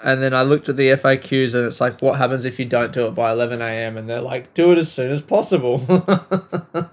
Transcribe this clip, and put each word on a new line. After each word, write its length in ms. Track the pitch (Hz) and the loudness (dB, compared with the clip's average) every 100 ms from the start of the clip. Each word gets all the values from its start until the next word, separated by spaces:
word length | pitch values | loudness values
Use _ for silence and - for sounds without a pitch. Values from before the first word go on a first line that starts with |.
and 200 | 131 131 | -2 0
then 100 | 131 | 2
I 100 | 131 | 2
looked 280 | 135 147 - | 2 2 0
at 80 | 131 | 2
the 120 | 131 | 4
F 140 | 135 | 4
A 140 | 139 131 | 4 2
Qs 360 | - 135 127 | 0 0 0
and 120 | 120 117 | 0 -2
it's 160 | - | -2
like, 180 | 123 98 | -4 0
"What 160 | 135 135 | 0 2
happens 280 | 123 131 | 0 -2
if 140 | 123 127 | -6 -6
you 60 | |
don't 280 | 123 123 117 | -2 -2 0
do 140 | 127 113 | -2 -4
it 80 | |
by 160 | 104 117 | -2 0
eleven 300 | 113 120 117 | 0 -2 -4
A 100 | 113 | -6
M?" 260 | 113 113 110 | -6 -6 -8
And 120 | 110 | -8
they're 140 | 120 | -8
like, 320 | 127 127 - | -6 -8 -6
"Do 180 | - 175 | 2 4
it 60 | 170 | 4
as 120 | 160 | 2
soon 220 | - 127 | -4 -4
as 100 | 147 | -4
possible." 640 | - 202 - 156 165 147 131 | 0 0 2 0 0 -2 2
<laughs> 40 | 180 208 190 - 185 - 170 - 165 170 | 2 2 0 0 -6 -4 -10 -8 -8 -8